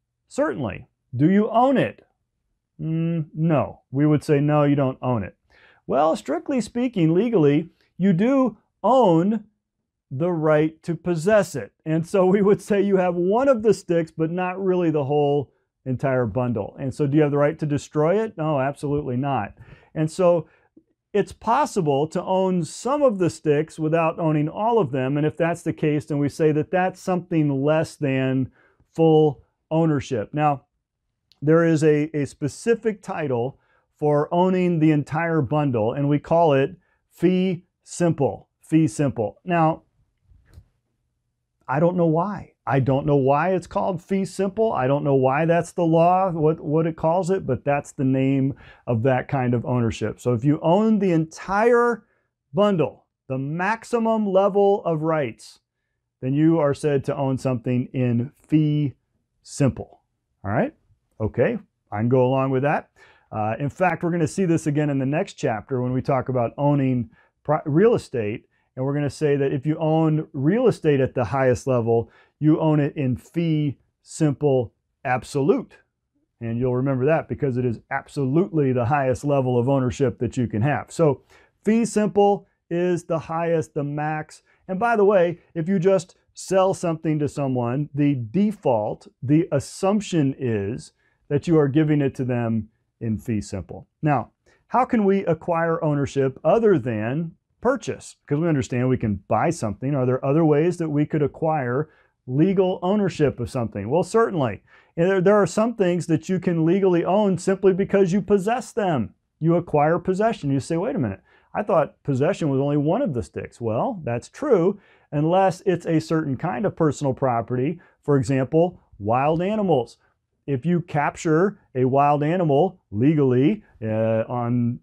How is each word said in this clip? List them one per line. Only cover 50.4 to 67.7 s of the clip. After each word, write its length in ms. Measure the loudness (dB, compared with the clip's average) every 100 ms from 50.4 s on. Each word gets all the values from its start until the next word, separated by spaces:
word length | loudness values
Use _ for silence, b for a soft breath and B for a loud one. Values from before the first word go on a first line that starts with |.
you 140 | 0 0
own 380 | 2 2 2 2
the 140 | 2
entire 920 | 0 -2 -8 -4 0 2 4 2 -2 b b b b _
bundle, 540 | 0 2 2 -2 -4 _ _ -10
the 100 | -8
maximum 880 | -6 -4 -4 -6 -4 -2 0 0 2
level 560 | 2 2 4 2 2
of 180 | 0 -2
rights, 580 | 0 -2 -2 -8 -20 -20 _ _ _ _ _ _
then 140 | -2
you 240 | 2 4 4
are 160 | 2
said 300 | 0 0 0
to 120 | -2 -2
own 220 | -2 -2
something 500 | -2 -2 -2 -2 -2
in 400 | -2 0 0 -2
fee 600 | -10 0 2 2 0 -2 -6 _ _ _ _
simple. 580 | -10 -2 0 -2 -10 -20 _ _ _ _
All 60 | -4
right? 240 | -2 -2 -6 _ _ _ -8
Okay, 380 | -4 0 -2 -2 -12 _ -12
I 60 | -6
can 120 | -2
go 180 | 0 0
along 240 | 0 -2
with 120 | -2
that. 280 | -2 -2 -6 _ b b b
Uh, 240 | -6 -6 -4
in 100 | -6
fact, 340 | -2 -2 -2
we're 100 | -4
gonna 140 | -2 -2
see 180 | 0
this 220 | 0 0 0
again 220 | -2 -2
in 100 | -2
the 80 | -2
next 280 | -2 -4
chapter 480 | -6 -4 -4 -6 -4
when 100 | -2
we 80 | -2
talk 280 | -2 -2 -2
about 240 | -2 -2 0
owning 540 | 0 2 0 -2 -4 b b b
pro-, 180 | -4 -2
real 300 | 0